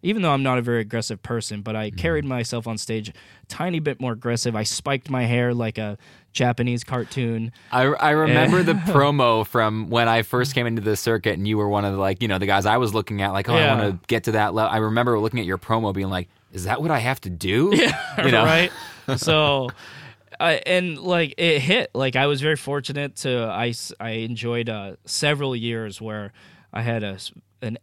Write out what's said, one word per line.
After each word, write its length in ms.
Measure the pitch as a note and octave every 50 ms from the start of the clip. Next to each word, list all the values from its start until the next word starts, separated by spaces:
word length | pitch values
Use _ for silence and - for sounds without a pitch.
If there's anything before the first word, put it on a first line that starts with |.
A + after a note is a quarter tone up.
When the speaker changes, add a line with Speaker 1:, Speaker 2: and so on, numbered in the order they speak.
Speaker 1:
even 200 | - F3 G#3+ A3+
though 80 | F3+ D#3+
I'm 140 | C#3 C3+ C3+
not 140 | C3 B2+ B2
a 40 |
very 180 | A#2+ B2 A#2+ A#2
aggressive 400 | A2 G#2+ - A2+ G#2+ - A2 F#2+ -
person, 380 | - A#2+ A2+ G#2 - G#2+ G#2
but 120 | G2+ A2+ A2
I 140 | G#2+ G#2+ G#2
Speaker 2:
Mm-hmm. 80 | F#2 F2
Speaker 1:
carried 260 | F#2 E3 E3 D3+ D3
myself 420 | C3+ B2+ B2 A2+ - B2 A#2 A2 A#2
on 100 | A2 G#2
stage 300 | - - A2+ A2 G#2+ A2
a 40 | - - - - - _ _ -
tiny 320 | - - D#3+ F#3 E3+ D#3+
bit 200 | D3+ D3+ C3 -
more 120 | B2+ B2
aggressive. 420 | A2+ G#2+ - A#2+ A#2+ A#2 - B2 A2
I 80 | G#2+
spiked 480 | A2 - - - - C#3+ C#3 B2+ - -
my 140 | C3 B2+ A#2+
hair 280 | A#2 A#2+ B2 B2 B2 A#2+
like 220 | A#2+ A#2 A2 - A2
a 200 | A2 G#2 G2+ - - - - - _ _
Japanese 520 | - - B2+ B2 A#2+ B2 A#2+ B2 A#2+ A#2 -
cartoon. 640 | - B2+ B2 G#2+ - - C3+ B2 A#2 A#2 A2+ A2+ A#2 - - - -
Speaker 2:
I, 100 | - B2+ C3
I 240 | C#3+ D3+ - - D3+
remember 480 | D3+ D#3 D#3 - D3+ D#3 D#3 - F3 F#3
Speaker 1:
And 100 | F3 -
Speaker 2:
the 40 | -
Speaker 1:
<laughs> 180 | G3+ E3 G3
Speaker 2:
promo 520 | F3 C#3 C#3 C#3+ D3 C#3 B2+ A#2+ A2+ A2 G#2+
from 420 | - - A#2+ A2 G#2+ G#2+ A2 G#2+ E2
when 160 | A#2 A#2 A#2 A2+
I 140 | A2+ A2+
first 320 | G#2+ - - B2 B2 C#3+ C3
came 120 | B2+ A#2+ A#2
into 140 | A2+ A2+
the 140 | G2+ A2 G#2
circuit, 400 | - - A#2 A2+ G#2+ F#2 A2 F#2+
and 120 | E2 G2 G#2
you 80 | G#2+ G#2
were 100 | G#2 G#2
one 160 | G#2 G2+ G2+
of 80 | G2+
the, 60 | G2 F#2+
like, 240 | G2 F#2+ G2 F#2+
you 60 | A#2 G#2+
know, 100 | F#2+ F#2
the 80 | G2+
guys 180 | G2 G2 G2 F#2+
I 100 | G#2 A2
was 180 | B2 B2 G#2+ G2
looking 280 | A2+ G#2 - G#2+ G2+
at, 100 | G2 G2+
like, 160 | F#2+ G2 G2 A#2
"Oh, 80 | B2
Speaker 1:
Yeah. 160 | E3 D#3 C#3+
Speaker 2:
I 40 | C3
wanna 240 | A#2 G#2+ G2+ F#2+ E2+ -
get 180 | - A#2+ A#2 -
to 80 | A#2
that 220 | A2 A2 G#2+ G2+ F2+
level." 160 | A2 A2 -
I 40 | - A2
remember 400 | A2 G#2+ A2 A#2+ A#2+ B2 A#2 G#2
looking 220 | G#2+ A2 - A#2+
at 60 | G2+
your 120 | E2+ F#2+ F#2
promo 340 | - - A2+ A2+ A2+ G2+ F#2+
being 160 | G2 G2 F#2+
like, 180 | F#2+ F2+ F2 - _ _ _ _
"Is 120 | - G2 F2+
that 160 | G2 A#2+ C3+
what 100 | D3+ E3
I 60 | D#3 B2
have 200 | A2 B2 C3 -
to 80 | - G2
do?" 400 | F2 D#2+ - F#2 G2+ A#2+ D#3 G3+
Speaker 1:
<laughs> 20 | G#3
Yeah, 500 | - - F#3 D3 - - - - - E3
Speaker 2:
You 60 | C#3
know? 140 | A#2+ A2 A2
Speaker 1:
right? 260 | D#3+ D#3+ E3 F3 F3+ - - - - - - - - C3+
So, 520 | B2+ - E3 D#3 D#3 D3+ C#3+ C#3 C3+ B2+ A#2+ - - - - - - - - - _ _ _ - -
I, 140 | - E3+ D#3 - -
and, 320 | - F3+ F3+ F3+ F3 D#3 C3+
like, 360 | - F3+ F3+ E3+ E3 C#3 - -
it 220 | E3+ E3+ D#3 C#3+
hit. 300 | B2+ D#3 G3+ A#3+ - -
Like, 220 | - B2+ C3+ C3 B2
I 100 | C3 C#3
was 140 | D3 D3 C3+
very 160 | C#3+ D#3 D#3
fortunate 600 | B2+ - C#3 C#3+ C#3+ C3 - C#3 C#3+ C#3+ C#3 -
to, 140 | - - C3+ B2 A#2+ A2+ A2
I 160 | F2+ G#2 A#2+ A#2+
s-, 220 | A2+ - - - - -
I 100 | G#2+ A#2
enjoyed, 580 | A2 A2+ A2+ A#2 A#2+ A2 A#2+ A#2 A#2+ A#2+ A2+ A#2
uh, 260 | A2 G#2 G2 G2 - - _
several 500 | - - - D3+ D3 D3+ C#3+ C#3+ C3+ B2+
years 440 | A#2 A2+ A#2 A#2 A2+ A2+ G#2 F#2+ -
where 320 | A2 A2 G#2+ G#2+ G#2 G2+ - _ - - - - _ _
I 100 | - A2
had 200 | A2+ A#2+ A#2 A2+ G#2
a 100 | G2+ F#2+
s-, 160 | F#2+ - - - - - _ _ - -
an 140 | A2 A#2 -